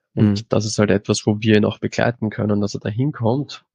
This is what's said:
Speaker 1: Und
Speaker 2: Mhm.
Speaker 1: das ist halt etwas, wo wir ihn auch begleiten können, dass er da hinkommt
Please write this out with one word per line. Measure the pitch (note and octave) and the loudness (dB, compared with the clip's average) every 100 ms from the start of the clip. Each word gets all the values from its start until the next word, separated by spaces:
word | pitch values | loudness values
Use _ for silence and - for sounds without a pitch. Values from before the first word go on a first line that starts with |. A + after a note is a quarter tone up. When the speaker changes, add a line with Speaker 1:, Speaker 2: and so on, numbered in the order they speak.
| _ | _
Speaker 1:
Und | - G#2+ G2+ | 2 2 2
Speaker 2:
Mhm. | - | 0
Speaker 1:
das | - G#2+ | -2 0
ist | - | 0
halt | G#2 | 2
etwas, | G2 - G#2+ - | 2 0 -2 0
wo | G#2 | 0
wir | A2 G#2+ | 2 4
ihn | G#2 | 2
auch | - | -2
begleiten | A2 - A2+ A#2+ A2 | -6 0 -2 0 -6
können, | - G#2 G#2 | -4 -2 -2
dass | G2+ | -2
er | - | -4
da | - | -6
hinkommt | G#2+ C#3 - A2 C3 C#3 - _ | -2 -4 -2 -2 0 -4 -12 _